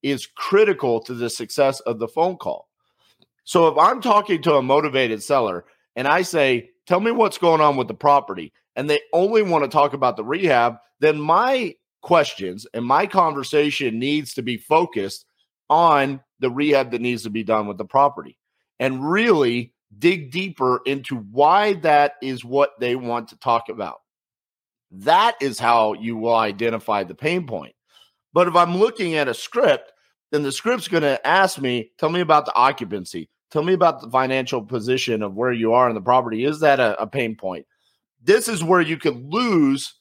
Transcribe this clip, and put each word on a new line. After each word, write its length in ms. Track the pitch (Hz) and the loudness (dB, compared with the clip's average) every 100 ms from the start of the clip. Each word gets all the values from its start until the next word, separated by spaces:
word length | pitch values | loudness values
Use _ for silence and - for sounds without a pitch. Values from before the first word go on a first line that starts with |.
is 280 | 135 135 - | -4 -6 -8
critical 720 | - - 196 214 190 135 113 | -12 -2 2 2 2 -2 -2
to 120 | - | -4
the 160 | 123 120 | -8 -8
success 520 | - 113 - 135 117 | -8 -10 0 0 0
of 180 | - 113 | -6 -6
the 100 | 113 | -6
phone 280 | - 175 180 | -2 -2 -2
call. 320 | - 64 - _ _ _ _ _ _ _ | -8 -10 -12 _ _ _ _ _ _ _
So 240 | - 180 165 | -4 2 2
if 100 | 147 | 4
I'm 240 | 180 254 | 4 4
talking 420 | 240 208 202 170 | 2 0 2 -2
to 120 | 156 | 2
a 80 | 147 | 2
motivated 600 | 127 139 151 131 123 110 | 4 2 2 0 -2 -2
seller 420 | - 139 110 90 - _ _ - | 0 0 0 -4 -10 _ _ -6
and 120 | 135 | 0
I 140 | 160 | 0
say, 480 | 180 170 135 123 - _ - | 0 0 2 0 -4 _ -2
"Tell 120 | 180 | 0
me 140 | 220 | 0
what's 260 | 240 214 - | 2 0 2
going 220 | 170 160 | 2 4
on 160 | 151 139 | 4 2
with 120 | 120 | -4
the 60 | |
property," 580 | 110 147 143 139 92 78 _ _ | 0 4 4 2 -12 -12 _ _
and 140 | - 143 | -10 -2
they 120 | 147 - | -2 0
only 300 | 165 196 226 | 0 2 2
want 220 | 202 160 | 2 0
to 60 | 139 | 0
talk 220 | 156 143 | 2 0
about 240 | 143 127 107 | 0 -2 -2
the 80 | |
rehab, 540 | 110 160 185 127 120 113 _ _ | -6 -2 2 2 2 -2 _ _
then 220 | 151 151 | 0 0
my 560 | 151 170 247 262 214 - _ _ | 2 2 2 -2 -4 -10 _ _
questions 680 | - 175 - - 95 92 113 | 0 2 2 -4 -10 -10 -12
and 100 | 113 | -8
my 220 | 120 139 202 | 0 0 2
conversation 920 | 190 170 143 127 151 147 143 135 113 | 2 0 -2 -2 0 0 -2 -4 -4
needs 360 | 131 151 135 | -4 -4 -4
to 80 | - | -10
be 140 | 120 117 | -8 -8
focused 680 | - 156 170 113 98 - _ _ _ _ _ | 0 0 0 -4 -6 -8 _ _ _ _ _
on 500 | 151 170 147 139 135 _ _ | 2 4 2 0 -4 _ _
the 100 | 127 | -4
rehab 400 | 123 147 135 127 | -2 2 2 2
that 100 | 117 | -2
needs 220 | 123 120 | -2 -4
to 80 | 110 | -6
be 140 | 107 | -8
done 220 | 104 110 104 | -2 -2 -2
with 100 | 98 | -8
the 60 | |
property 520 | 104 135 143 139 69 _ _ _ _ _ | -2 2 2 0 -16 _ _ _ _ _
and 280 | 131 131 143 | -4 -4 -2
really 640 | 185 233 170 131 120 123 _ _ 101 | 0 2 2 2 0 -6 _ _ -2
dig 360 | 165 180 139 | 0 0 -6
deeper 480 | 156 190 151 131 127 | -8 -8 -4 -2 0
into 320 | 131 139 127 127 | -2 -6 -6 -10
why 580 | 101 117 147 190 214 | -8 2 4 4 2
that 400 | 196 160 147 147 - | 0 2 4 2 -2
is 240 | 135 127 | -10 -10
what 280 | 120 135 143 _ | -4 0 0 _
they 160 | 123 127 | -4 -4
want 320 | 123 117 113 | -4 -6 -8
to 80 | 110 | -10
talk 320 | 131 117 - | -2 -2 -2
about. 320 | 107 92 58 _ _ _ _ _ _ _ _ _ | -12 -10 -12 _ _ _ _ _ _ _ _ _
That 460 | 95 107 175 226 220 | -8 2 4 4 0
is 180 | 135 113 | -6 -2
how 360 | 120 117 110 | 2 4 2
you 220 | 101 110 113 | -2 -6 -4
will 180 | 113 | 0
identify 680 | 113 110 101 117 113 - 104 | 2 0 -2 -2 -2 -2 -4
the 100 | 92 | -4
pain 320 | 90 147 180 151 | -6 -4 -4 -4
point. 280 | 104 71 _ _ _ _ _ _ | -10 -12 _ _ _ _ _ _
But 160 | 156 175 | 2 2
if 80 | 170 | 4
I'm 200 | 175 180 | 2 2
looking 380 | 220 226 185 | 0 0 -4
at 140 | 156 139 | -2 -2
a 60 | |
script, 580 | 113 - 233 170 135 - _ _ _ _ | -4 -6 0 2 2 -2 _ _ _ _
then 100 | 147 | -4
the 100 | 143 | -2
script's 360 | 127 220 247 - | -4 -4 -4 -2
gonna 320 | 170 147 131 | 0 0 -2
ask 360 | 135 175 185 - | 0 2 2 0
me, 320 | 135 123 110 _ | -4 -4 -6 _
"Tell 120 | 160 | -4
me 100 | 175 | -2
about 260 | 170 151 147 | 2 2 2
the 80 | |
occupancy. 760 | - 131 139 107 101 90 90 76 _ _ | 2 2 0 -8 -10 -10 -14 -14 _ _
Tell 120 | 151 | -4
me 100 | 165 | 0
about 280 | 185 170 156 | 2 2 0
the 100 | 117 | -4
financial 520 | 127 131 131 127 127 | -2 0 -2 -2 -6
position 600 | 104 123 110 127 127 110 | -6 -8 -2 -4 -2 -4
of 120 | 104 | -4
where 180 | 95 127 | -4 -4
you 220 | 120 113 | 0 2
are 140 | 120 123 | 4 4
in 60 | |
the 60 | 110 | 0
property. 440 | 95 127 120 110 | 2 2 2 -2
Is 160 | 131 156 | -4 0
that 200 | 156 135 | 2 4
a, 200 | 120 101 | 2 0
a 60 | 107 | -6
pain 300 | 139 117 110 | -4 -6 -6
point?" 300 | 95 87 69 _ _ _ _ _ | -10 -10 -14 _ _ _ _ _
This 260 | 117 220 240 | 2 2 2
is 140 | 208 | -6
where 180 | 165 180 | 2 2
you 160 | 160 160 | 2 -2
could 360 | 160 127 135 | -4 -4 -6
lose 600 | 190 247 185 139 139 - _ | -4 0 2 2 0 -6 _